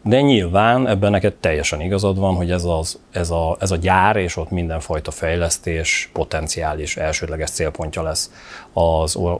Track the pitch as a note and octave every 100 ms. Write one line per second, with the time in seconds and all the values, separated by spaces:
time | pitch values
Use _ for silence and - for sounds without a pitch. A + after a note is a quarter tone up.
0 | G#2+ B2+ C#3+ A#2 E2+ F#2+ A2+ B2 C3 G2
1 | G2+ G2+ G2+ - F2 D2+ D2 D2+ F2 G2
2 | G2+ F#2+ F#2+ F2+ F2 F2+ F2 E2 E2 -
3 | _ F2+ E2+ E2 D#2+ - F#2+ E2+ F#2 F#2
4 | G2 G#2+ F2+ - D#2+ F2+ E2 D#2+ - D#2+
5 | D#2+ - E2 E2+ E2+ - - E2 D#2+ -
6 | - - D#2+ D#2 D#2 - D#2 D2+ D2+ -
7 | D#2 D#2 E2 D#2 D2+ - D#2+ - D#2+ F2
8 | D#2+ D2+ - - - - - - E2 D#2+
9 | D#2+ - F2